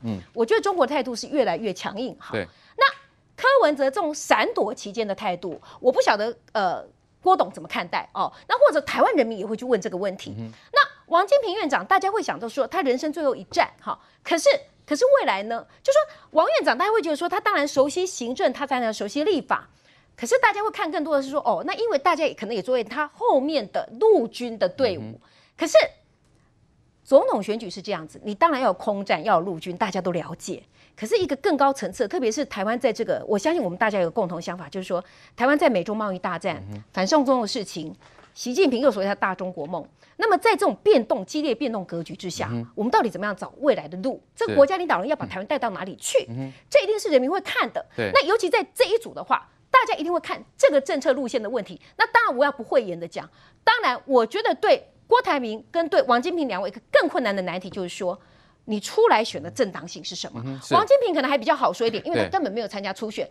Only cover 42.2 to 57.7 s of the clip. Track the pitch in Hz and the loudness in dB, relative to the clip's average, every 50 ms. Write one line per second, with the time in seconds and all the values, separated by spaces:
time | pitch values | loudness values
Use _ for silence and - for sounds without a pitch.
42.2 | - 175 - - 165 113 120 117 117 - - 208 208 247 - 440 254 208 - 175 | -10 -10 -8 -6 -6 -6 -6 -6 -8 -8 -6 -4 -2 2 2 2 2 2 -2 -4
43.2 | 202 208 190 - - 139 - - 262 285 214 - 151 151 175 185 190 262 - - | -6 -6 -6 -8 -10 -14 -8 -2 2 2 2 2 0 -10 -10 -6 -4 -6 -6 -6
44.2 | _ _ _ - 453 - 214 285 277 277 381 339 359 302 233 175 190 285 302 - | _ _ _ -6 -4 0 6 6 6 6 4 -2 -2 0 -2 -2 0 -2 -4 -4
45.2 | 156 101 - 190 208 - 202 - 240 226 185 160 190 190 - - - - - 262 | -6 -10 -10 -8 -6 -4 -4 -2 -2 -4 -6 -6 -10 -10 -12 -10 -6 -2 0 -2
46.2 | - 117 117 131 135 135 131 - _ - - 571 392 381 440 403 - 392 294 247 | -2 -2 -8 -8 -8 -10 -12 -16 _ 0 2 2 2 2 -2 -2 0 2 2 4
47.2 | 254 277 - 370 - - - 494 339 220 - - - _ - - 110 95 - 554 | 4 2 -2 -2 -4 -4 -2 -2 -2 -2 -4 -8 -8 _ -6 -4 -2 2 2 2
48.2 | 392 339 415 466 381 339 480 427 330 - - - 415 349 427 453 - 170 - 143 | 4 4 2 0 2 2 0 0 0 0 0 0 0 2 2 -2 -2 -4 -12 -8
49.2 | 180 - 247 - - _ _ _ _ _ - 494 453 440 440 - 294 339 349 311 | -4 -2 -2 -2 -2 _ _ _ _ _ 4 4 4 4 -2 -2 -2 -2 -2 -2
50.2 | - - - 254 - _ _ - - 554 294 277 269 - 330 277 - - 254 285 | -2 -4 -10 -10 -12 _ _ 2 4 4 4 4 2 0 -2 -2 0 0 0 0
51.2 | 262 226 - 240 214 202 262 226 196 - 175 - _ - _ - 440 453 - 480 | -2 -4 -4 -4 -4 -4 -4 -6 -6 -8 -14 -18 _ -8 _ -2 0 2 4 2
52.2 | 453 392 269 240 285 285 277 - 220 - 349 269 220 185 165 170 170 156 - 185 | 2 2 2 2 2 2 0 -4 -4 0 0 0 0 0 -6 -8 -10 -10 -10 -12
53.2 | 147 - _ _ _ _ _ _ - 440 466 494 415 277 247 - - - 262 240 | -12 -14 _ _ _ _ _ _ 2 4 4 4 4 0 -2 -2 -2 2 4 4
54.2 | 226 226 - 415 453 427 311 - - 392 294 - - _ _ _ _ - 453 494 | 4 2 0 -2 0 0 0 2 4 2 2 2 0 _ _ _ _ 2 4 4
55.2 | - 381 302 277 247 220 214 214 - _ - 339 339 311 381 302 - 247 240 240 | 4 2 0 0 -2 -4 -8 -8 -10 _ -2 -2 0 2 2 2 4 4 4 2
56.2 | 247 359 359 339 294 247 185 185 208 196 - 233 _ _ - 554 381 302 - 330 | 2 0 -2 -2 -2 -2 -2 -4 -4 -6 -8 -10 _ _ 2 2 4 2 0 0
57.2 | 247 208 196 196 180 180 170 185 - 185 | 0 0 -2 -2 -4 -4 -6 -8 -8 -10